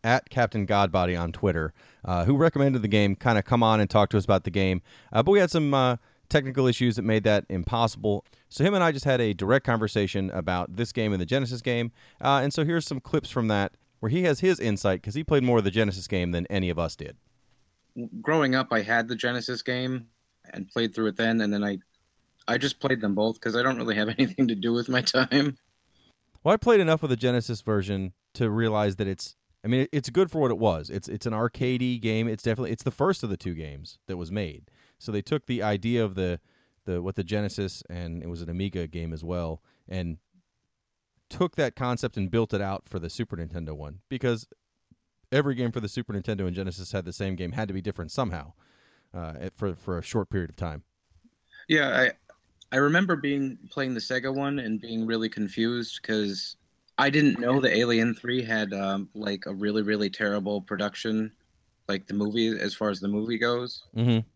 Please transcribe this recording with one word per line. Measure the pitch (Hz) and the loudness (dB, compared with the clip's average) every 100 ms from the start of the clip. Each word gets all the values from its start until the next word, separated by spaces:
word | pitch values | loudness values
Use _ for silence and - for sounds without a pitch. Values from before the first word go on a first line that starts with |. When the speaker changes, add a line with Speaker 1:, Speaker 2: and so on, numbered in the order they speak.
Speaker 1:
at | 113 127 - | 4 2 2
Captain | 131 117 110 98 | 0 0 0 2
Godbody | 101 98 90 90 87 | 4 4 4 2 0
on | 85 | -2
Twitter, | - 101 82 78 - - _ | 0 0 2 -2 -6 -20 _
uh, | - 90 90 | -2 0 4
who | 139 | 4
recommended | 165 139 139 127 | 4 4 2 2
the | 107 | 2
game, | 104 101 95 | 4 4 2
kinda | 123 110 | 4 2
come | - 120 | 4 4
on | 113 110 | 6 4
and | 101 | 4
talk | 107 101 | 4 4
to | 107 | 2
us | |
about | 95 98 | 4 2
the | 95 | 2
game. | 92 95 90 _ - _ | 0 2 0 _ -20 _
Uh, | 110 | 0
but | 117 | 4
we | 202 | 6
had | 175 | 4
some, | 165 147 | 2 2
uh, | 139 127 120 _ _ _ | 4 2 0 _ _ _
technical | 151 135 131 127 | 0 2 2 2
issues | 117 123 113 | 4 2 2
that | |
made | 104 110 | 2 2
that | 107 104 - | 4 2 2
impossible. | 92 85 117 113 - 107 101 _ _ _ | -4 -2 0 0 0 -2 -2 _ _ _
So | - | 0
him | 160 | 2
and | 202 | 4
I | 170 | 2
just | 139 143 | 2 2
had | 127 | 2
a | 113 | 2
direct | 92 95 131 | 0 2 2
conversation | - 117 107 110 98 101 95 | 4 0 2 2 0 0 -2
about | 92 80 90 90 92 | -2 -2 -2 -2 -4
this | 117 | -4
game | - 107 | -2 0
and | 98 | 0
the | 87 | 0
Genesis | 131 123 123 | 0 -2 -4
game. | 123 120 117 _ - _ | -2 -2 -2 _ -20 _
Uh, | 135 139 | 2 2
and | 139 | 2
so | 156 151 | 0 0
here's | 170 - | 0 -2
some | 135 | -8
clips | - 156 - | -2 -4 -2
from | 127 110 | -2 2
that | 104 98 _ _ _ | 2 0 _ _ _
where | 113 | -2
he | 160 | 0
has | 180 139 | 2 2
his | 185 175 | 2 2
insight, | 113 101 101 92 | 0 0 0 0
'cause | - | -2
he | 123 | -6
played | 160 147 | 2 2
more | 127 120 | 4 4
of | |
the | 98 | 4
Genesis | 101 107 95 90 | 2 2 0 -4
game | 95 87 | -2 0
than | 85 90 | -2 -2
any | 98 90 | -2 0
of | 85 | 0
us | 82 - | -4 -6
did. | 71 - _ _ _ _ _ _ _ - 117 - | -14 -16 _ _ _ _ _ _ _ -12 -10 -6
Speaker 2:
Growing | 127 160 139 | 0 2 2
up, | 131 127 | 2 2
I | 113 | -2
had | 104 117 113 | 2 0 0
the | 120 | -4
Genesis | 123 123 117 123 | -2 -4 -6 -6
game | - 123 127 127 117 _ _ _ - | -4 -4 -2 -6 -8 _ _ _ -16
and | - 98 | -14 -6
played | 117 113 | -2 -2
through | 113 107 | 0 -2
it | 98 | 0
then, | 113 113 | 2 2
and | 107 | 2
then | 104 | 0
I, | 104 98 _ _ _ _ _ _ - | -2 -4 _ _ _ _ _ _ -2
I | 120 | 0
just | 135 - | -2 -2
played | 135 127 | -2 0
them | 107 | 0
both | 98 107 113 | 2 0 0
'cause | 117 113 | -2 0
I | |
don't | 127 120 | 0 0
really | 117 | 0
have | 104 107 | 0 0
<laughs> | 113 | 2
anything | 131 - 123 | 0 2 0
to | |
do | 107 117 | 2 0
with | 120 120 | 0 2
my | 127 | 0
time. | 120 127 127 135 143 131 _ _ _ _ _ _ _ _ | 2 0 2 2 2 -4 _ _ _ _ _ _ _ _
Speaker 1:
Well, | 156 | 2
I | 214 | 4
played | 233 220 | 6 6
enough | 165 160 | 6 2
of | 151 | 2
the | 120 | 2
Genesis | 123 123 113 113 | 2 2 -2 -6
version | - 104 95 98 95 - _ | 0 0 0 -4 -4 -10 _
to | - 117 | -2 0
realize | 107 113 107 104 95 | 2 2 2 0 0
that | 98 | -4
it's, | 95 - _ _ _ | -4 -10 _ _ _
I | 113 | 0
mean, | 127 139 | 0 2
it's | 151 131 | -2 0
good | 131 185 | 0 2
for | 160 | 2
what | 131 | 0
it | 101 | 4
was. | 110 82 76 | 2 2 -4
It's, | 95 - | -8 -8
it's | 104 | -6
an | 117 | -4
arcadey | 110 117 - 127 127 127 120 | -2 -2 -2 -2 0 -2 -2
game. | 110 110 113 | 0 0 0
It's | 107 | -2
definitely, | 117 113 123 | -2 -2 -2
it's | 110 | -4
the | 135 | -4
first | - 180 185 | 0 0 0
of | 113 | -4
the | 92 | -4
two | 92 | -6
games | 80 78 71 78 - - | -8 -10 -12 -16 -20 -10
that | 90 | -8
was | 82 | -6
made. | 101 87 71 - _ _ _ | -4 -6 -10 -20 _ _ _
So | - | -6
they | 104 | -4
took | - 151 - | -2 -4 -2
the | 120 | -2
idea | 107 101 113 120 | 0 0 0 0
of | 107 | 0
the, | 95 92 85 _ _ _ _ | 0 -2 -4 _ _ _ _
the, | - 87 | -6 -4
what | 90 95 | -4 -6
the | |
Genesis, | 87 104 101 - 98 - - | -4 -2 -2 -4 -6 -8 -12
and | 87 85 82 | -10 -8 -8
it | 76 | -8
was | 85 | -10
an | 85 | -8
Amiga | 87 98 90 82 | -4 -4 -4 -6
game | 82 82 | -6 -8
as | 80 | -8
well, | 82 90 82 80 _ _ - | -6 -4 -4 -8 _ _ -10
and | 92 87 80 _ _ _ _ _ _ _ _ _ _ _ | -6 -6 -8 _ _ _ _ _ _ _ _ _ _ _
took | - 180 - | -4 -2 0
that | 135 - | -4 -2
concept | 123 123 120 - | -4 -2 -4 -4
and | 92 | -2
built | 117 110 | 0 0
it | 101 | -2
out | 98 98 _ | -2 -6 _
for | 95 | -10
the | 85 | -8
Super | - 113 85 | -8 -8 -6
Nintendo | 80 85 78 | -8 -8 -10
one, | 76 73 90 _ | -10 -12 -16 _
because | 131 127 117 - - _ _ _ _ _ _ _ | -2 -2 -2 -6 -20 _ _ _ _ _ _ _
every | 131 139 | 0 2
game | 123 123 | 0 -2
for | 117 | -2
the | 104 | -4
Super | - 113 | -6 -4
Nintendo | 101 90 101 92 | -6 -4 -4 -4
and | |
Genesis | 87 95 90 92 | -4 -6 -8 -6
had | 98 87 | -6 -6
the | |
same | - 98 | -6 -6
game, | 90 90 | -4 -6
had | 120 107 | -4 -4
to | |
be | 95 | -4
different | 92 - 80 | -6 -8 -8
somehow, | - 117 82 73 _ _ _ _ _ _ | -4 -4 -6 -12 _ _ _ _ _ _
uh, | 92 80 73 | -12 -10 -10
at, | 90 _ | -12 _
for, | 101 82 | -6 -6
for | - 87 | -8 -8
a | |
short | - 117 95 | -4 -4 -2
period | 98 82 | -6 -6
of | - | -8
time. | 87 76 _ _ _ _ _ _ _ - - | -8 -8 _ _ _ _ _ _ _ -20 0
Speaker 2:
Yeah, | 156 147 | 2 4
I, | - 127 - _ - _ _ - 131 | 4 2 0 _ -20 _ _ -4 2
I | |
remember | 143 165 190 160 | 4 4 2 0
being, | 143 143 135 120 - | 0 -2 -2 -6 -10
playing | - 131 | -6 -4
the | 120 | -4
Sega | - 127 135 | -4 -4 -2
one | 135 139 143 | -2 -2 -2
and | 113 110 | -2 -4
being | 117 113 113 | -4 -4 0
really | 113 110 | 0 -2
confused | 113 101 113 113 120 113 - | -2 -4 0 0 0 -6 -10
'cause | - 107 104 95 - - _ _ _ - | -2 -2 0 -4 -10 -14 _ _ _ 0
I | 139 | 2
didn't | 147 147 - | 6 4 4
know | 120 135 | 2 4
the | 131 95 | 4 4
Alien | 120 117 117 | 4 4 2
three | 113 120 127 | -2 -4 -4
had, | 113 110 104 | -2 -2 -2
um, | 98 98 98 92 | -2 -2 -2 -6
like, | 107 104 98 - | -8 -6 -6 -6
a | |
really, | 95 104 107 | -4 -2 0
really | 104 104 101 | 0 0 -2
terrible | - 104 104 98 104 | -2 -2 0 -2 -4
production, | 95 98 104 - 113 110 110 _ _ _ _ _ - | -4 -4 -4 -4 -2 -2 -4 _ _ _ _ _ -6
like, | 98 - | -6 -4
the | |
movie, | 104 104 113 113 | -2 0 0 0
as | 101 98 | 0 -4
far | - 107 | -2 -4
as | 95 | -2
the | 101 | -2
movie | 104 110 113 | -2 -2 -2
goes. | 120 120 123 - _ 113 | 0 -2 -4 -12 _ 0
Speaker 1:
Mm-hmm. | 120 113 113 | 2 2 0